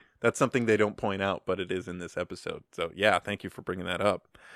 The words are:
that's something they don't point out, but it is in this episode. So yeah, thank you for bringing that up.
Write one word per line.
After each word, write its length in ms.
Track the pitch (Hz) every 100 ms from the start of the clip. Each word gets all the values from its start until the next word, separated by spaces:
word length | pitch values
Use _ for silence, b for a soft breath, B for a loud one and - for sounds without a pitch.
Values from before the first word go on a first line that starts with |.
| _ -
that's 200 | 117 -
something 260 | 131 127 113
they 120 | 107
don't 200 | 107 -
point 240 | 104 98
out, 220 | 98 90 -
but 140 | 92
it 120 | 90
is 160 | 92 87
in 120 | 87
this 180 | 85 87
episode. 460 | 90 90 82 80 _
So 180 | - 85 -
yeah, 240 | 104 90
thank 240 | - 101
you 80 | 95
for 100 | -
bringing 240 | - 92 90
that 160 | 90
up. 260 | 101 90 _ b b